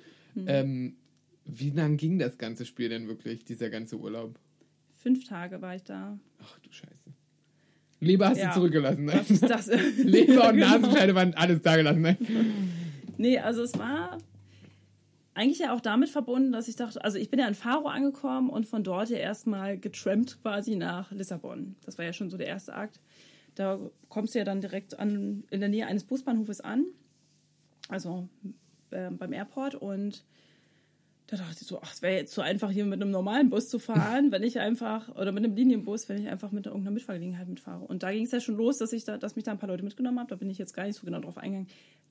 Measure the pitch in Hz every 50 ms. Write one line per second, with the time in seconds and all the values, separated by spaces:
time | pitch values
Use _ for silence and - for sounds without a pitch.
0 | - - - _ _ _ - - 185 139 139 139 135 139 135 127 127 123 - _
1 | _ _ _ _ _ _ _ _ _ - 113 117 135 147 139 165 156 151 151 147
2 | 156 160 185 185 131 123 - - 117 113 117 110 123 - - - 120 113 113 113
3 | 113 107 110 107 - 117 117 117 - - 117 113 120 110 110 110 113 113 117 107
4 | - 104 110 113 113 117 120 - _ _ _ _ _ _ _ _ _ _ _ -
5 | - 247 254 254 - - 202 170 175 180 185 180 190 185 180 190 185 - 196 190
6 | 190 202 208 202 - _ _ _ - - - _ _ - - - - - - _
7 | _ - - _ _ _ _ _ _ _ _ _ _ _ _ _ _ _ _ _
8 | 156 170 190 190 202 202 262 190 190 180 175 190 175 170 151 156 139 131 - 131
9 | 143 147 - 277 - - 214 160 - 226 240 214 196 - 226 269 - 285 214 220
10 | 254 190 190 - - - 254 254 233 226 220 311 - 190 214 233 233 247 196 -
11 | 190 196 190 185 180 180 165 - 170 180 175 156 - 165 160 160 156 147 147 160
12 | 160 160 190 - 240 214 226 220 226 220 214 202 196 180 175 170 175 160 143 139
13 | - - - - 214 247 254 - - 220 240 226 240 247 - - 208 240 277 320
14 | 349 359 349 330 - - - - - - - - - - _ _ _ _ _ _
15 | _ _ _ _ _ _ _ - 220 269 330 - 349 254 240 233 - 226 208 240
16 | 302 302 - 294 240 240 247 262 269 262 233 226 233 240 226 - 240 220 - -
17 | - 214 196 - 220 - - 254 262 214 202 - - 233 254 311 294 - - -
18 | 277 277 269 - - 269 254 262 254 247 - 214 220 - - 220 196 185 180 185
19 | 220 233 240 - - 185 214 - - 226 202 196 190 196 202 190 - 202 - -
20 | - 190 196 214 247 254 - - - 226 202 202 202 233 214 180 165 175 175 180
21 | 196 - 196 196 190 - 185 165 - - - - 175 196 196 - - - - -
22 | 170 165 170 - 208 175 185 180 - - 165 196 - - - - 208 214 - _
23 | _ _ _ - - - - _ _ _ _ - 196 190 196 196 202 - - _
24 | _ _ - 214 214 226 - 240 202 202 196 196 190 190 190 196 190 - - -
25 | 208 208 208 202 202 202 208 202 - _ 208 196 202 208 202 220 - - 190 208
26 | - - 254 262 262 277 233 220 220 214 202 - - - 220 254 320 370 - _
27 | _ _ _ _ _ _ _ _ _ _ _ _ _ _ _ _ - - 202 190
28 | 151 170 175 180 180 185 - _ 202 196 - _ _ _ _ _ _ _ 190 185
29 | 185 180 180 175 185 180 190 190 208 214 - 269 269 277 269 - - 202 196 196
30 | 202 208 202 - - _ _ _ _ _ _ _ _ _ _ _ _ _ _ _
31 | _ _ _ _ _ - 214 190 185 165 165 - - - 185 - - - - -
32 | - 180 190 185 147 - - 214 151 156 196 202 220 196 196 208 208 202 196 190
33 | 202 202 196 185 185 202 214 269 294 233 - 220 254 - - 226 - - 226 160
34 | 202 208 233 269 285 294 - 185 208 240 240 240 196 214 233 233 233 220 214 220
35 | 220 - - - 196 202 190 208 220 233 196 214 262 262 240 214 - 196 208 233
36 | - - 196 208 208 208 - 190 - 196 202 208 196 208 - 202 190 196 202 233
37 | 240 - 196 170 170 185 180 175 180 180 180 165 - - 175 175 - - - 175
38 | 185 185 196 220 226 247 254 240 240 - 214 208 226 240 285 277 226 226 240 226
39 | - - 208 - - 208 - 226 214 226 208 196 - 190 180 180 190 202 - -
40 | 254 247 247 247 240 - 196 185 202 196 190 185 190 175 - - 190 208 202 -
41 | - 175 170 170 165 170 170 - - 196 196 190 190 185 - - _ _ _ _
42 | _ _